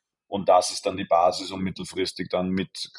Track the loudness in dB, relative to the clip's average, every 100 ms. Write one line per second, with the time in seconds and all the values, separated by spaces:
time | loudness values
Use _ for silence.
0 | _ _ -8 -2 4 6 4 -2 -4 -4
1 | 2 4 4 2 -4 -6 -6 -6 -8 -4
2 | -4 -4 -4 -2 0 -2 -4 -8 -14